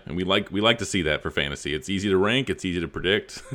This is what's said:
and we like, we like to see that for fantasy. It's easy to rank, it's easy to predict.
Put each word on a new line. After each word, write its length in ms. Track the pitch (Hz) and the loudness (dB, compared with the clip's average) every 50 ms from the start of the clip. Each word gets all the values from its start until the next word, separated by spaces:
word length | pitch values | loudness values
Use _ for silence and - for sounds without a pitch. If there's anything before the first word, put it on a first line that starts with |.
| - | -4
and 100 | - 78 | -6 -4
we 80 | 90 92 | -4 0
like, 260 | 90 98 107 101 - 92 | 2 2 2 2 0 -2
we 80 | 101 | 2
like 160 | 104 117 120 | 4 4 2
to 80 | - 98 | 2 -2
see 160 | - - 95 | -2 0 0
that 200 | 78 76 73 71 | 2 2 0 0
for 100 | - 80 | -2 -2
fantasy. 420 | - 85 71 71 71 - - 73 73 | -2 0 -2 -2 -4 -6 -4 -4 -4
It's 160 | 80 - 92 | -4 -2 -2
easy 180 | 98 95 98 | -2 -2 2
to 80 | 101 95 | 2 4
rank, 340 | 92 98 107 120 135 131 - | 4 4 4 2 2 0 -2
it's 140 | 90 - - | -4 -2 -2
easy 160 | 92 87 90 | -2 -2 -2
to 80 | 82 | -4
predict. 560 | 76 - 82 78 90 104 101 - - - - - - | -4 -6 -4 0 0 0 0 0 -6 -14 -16 -14 -14